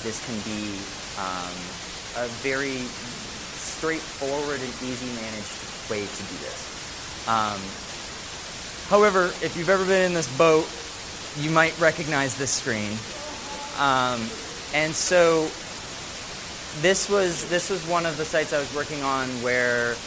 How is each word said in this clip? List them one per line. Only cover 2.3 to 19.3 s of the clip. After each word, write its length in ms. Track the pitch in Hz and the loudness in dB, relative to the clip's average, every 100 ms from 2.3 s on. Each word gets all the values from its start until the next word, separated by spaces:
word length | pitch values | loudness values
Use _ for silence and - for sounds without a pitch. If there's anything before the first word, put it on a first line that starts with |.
| 113 | -2
very 400 | 135 135 139 131 123 - 120 156 - - - - | -2 0 0 -2 -4 -6 -8 -8 -8 -8 -10 -8
straightforward 1040 | - - 160 160 - - 139 143 147 143 | -6 -4 -2 -2 -4 -6 -2 -2 -2 -2
and 140 | 127 120 | -4 -6
easy 240 | 127 123 127 120 | -6 -4 -4 -6
managed 400 | 110 110 98 - - - - | -6 -6 -8 -8 -8 -8 -4
way 160 | 107 101 | -4 -4
to 180 | - 98 | -6 -8
do 80 | 90 | -8
this. 840 | 69 - - - - - - - - | -8 -8 -8 -10 -10 -10 -10 -8 2
Um, 320 | 113 107 101 95 95 - - - - - - - - - - - | 2 2 -2 -6 -8 -8 -8 -8 -10 -10 -10 -10 -8 -10 -10 4
however, 460 | 202 208 190 180 - | 8 8 6 2 2
if 140 | 160 135 | -4 -2
you've 120 | 170 | 4
ever 140 | 190 | 4
been 220 | 185 190 185 | 6 4 4
in 80 | |
this 160 | 175 156 131 | 2 -2 6
boat, 320 | 165 160 160 - - - - - - 147 | 8 8 4 -6 -10 -10 -10 -10 -8 -4
you 120 | 151 | 2
might 280 | 160 160 165 | 6 6 6
recognize 560 | 160 156 156 151 139 113 | 4 4 0 2 2 0
this 140 | 135 | 0
screen. 420 | - - 110 104 110 113 - - - - - - - | 0 0 0 0 -4 -6 -8 -8 -8 -8 -8 -6 0
Um, 500 | 139 131 127 123 113 113 - - - | 4 4 4 0 -4 -6 -8 -8 -2
and 200 | 147 156 | 0 2
so 560 | 160 - 180 170 165 156 - - - - - - - - - - - - 151 | 2 4 8 8 6 2 -4 -10 -10 -10 -8 -8 -8 -8 -8 -8 -10 -8 0
this 280 | 165 190 - | 4 4 4
was, 400 | 202 185 165 - | 2 2 0 0
this 200 | 175 - | 0 0
was 160 | 190 160 | -2 0
one 180 | 175 170 | 0 2
of 100 | 147 | -2
the 80 | 151 | 0
sites 280 | 165 151 | 0 2
I 60 | 151 | 0
was 120 | 135 139 | 0 -2
working 260 | 139 147 | -4 -2
on 260 | 139 135 127 | 0 0 0